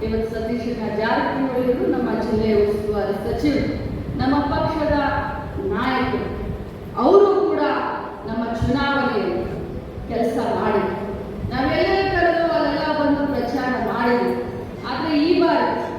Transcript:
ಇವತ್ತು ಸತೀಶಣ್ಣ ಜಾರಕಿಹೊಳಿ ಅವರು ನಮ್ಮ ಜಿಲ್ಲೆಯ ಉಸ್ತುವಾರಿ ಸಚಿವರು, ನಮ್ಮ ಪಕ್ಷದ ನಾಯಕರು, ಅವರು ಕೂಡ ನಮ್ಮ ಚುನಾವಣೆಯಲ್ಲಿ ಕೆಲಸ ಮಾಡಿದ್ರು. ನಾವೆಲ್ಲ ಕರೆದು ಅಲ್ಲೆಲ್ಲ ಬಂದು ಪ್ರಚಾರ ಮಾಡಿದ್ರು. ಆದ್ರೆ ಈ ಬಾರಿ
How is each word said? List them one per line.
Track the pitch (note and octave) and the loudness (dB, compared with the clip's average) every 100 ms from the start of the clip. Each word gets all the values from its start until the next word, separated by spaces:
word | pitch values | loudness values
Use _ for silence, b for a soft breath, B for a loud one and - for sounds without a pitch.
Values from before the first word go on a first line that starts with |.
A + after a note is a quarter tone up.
| A3 | 0
ಇವತ್ತು | A3 A3 | -2 -2
ಸತೀಶಣ್ಣ | A3 A3+ A#3+ A#3+ A3 G#3+ G#3 | -4 -4 -2 -4 -4 -4 -2
ಜಾರಕಿಹೊಳಿ | A3 A#3 C#4 C4+ C4 B3 B3+ | 0 0 0 -2 0 0 0
ಅವರು | A#3+ - - | 0 0 0
ನಮ್ಮ | - G#3+ A3 | -2 -2 0
ಜಿಲ್ಲೆಯ | A3 G#3+ G#3 G#3 | 0 2 4 2
ಉಸ್ತುವಾರಿ | G#3+ - G#3 G3 - A#3 | 0 -2 -2 -2 -2 -4
ಸಚಿವರು, | - D4 B3 - - - - - - | -2 0 0 0 -4 -6 -6 -6 -2
ನಮ್ಮ | B3+ C#4+ C#4+ | 0 2 0
ಪಕ್ಷದ | D4 D#4+ D#4 D4 D4 C#4 - - - - - G3 | 0 0 0 2 2 2 -2 -4 -6 -8 -6 -2
ನಾಯಕರು, | G3 B3+ B3+ B3+ - G3+ - - - - - - - | -2 0 0 0 -2 -4 -6 -6 -8 -10 -12 -10 0
ಅವರು | C#4 G4 G4 - E4 | 8 8 8 4 2
ಕೂಡ | D4 D4 D4 - - - - - | 2 0 0 -2 -6 -8 -10 -6
ನಮ್ಮ | A#3 A#3 A3+ | -4 -4 -2
ಚುನಾವಣೆಯಲ್ಲಿ | A#3+ C4+ C#4 C#4 - G#3+ F#3+ - - - - - - - - | 0 2 2 0 0 0 0 -2 -4 -6 -8 -8 -10 -10 -6
ಕೆಲಸ | A#3 A#3+ A#3 A3+ G3 | 0 0 0 -2 0
ಮಾಡಿದ್ರು. | G#3 G3+ F#3+ G3 G3+ G3 - - - | 0 0 0 -4 -6 -6 -8 -6 -4
ನಾವೆಲ್ಲ | B3+ D4 D#4 F#4+ G4 G4 | -2 0 2 4 2 2
ಕರೆದು | F#4 E4+ E4 E4 E4 | 4 4 4 2 2
ಅಲ್ಲೆಲ್ಲ | D4 D4 D4 D4+ | 2 0 0 0
ಬಂದು | C#4+ C#4+ C#4+ | 2 2 0
ಪ್ರಚಾರ | B3 B3 C4 B3+ B3 - | -2 -2 -2 -2 -2 -2
ಮಾಡಿದ್ರು. | A#3 A#3+ A#3+ A#3+ A#3+ A#3+ - - - B3 | 0 2 2 2 -2 -4 -8 -8 -10 -6
ಆದ್ರೆ | C4+ D#4+ D4+ D#4+ | -4 0 2 4
ಈ | C#4+ | 6
ಬಾರಿ | E4+ - - - - | 6 4 2 0 -4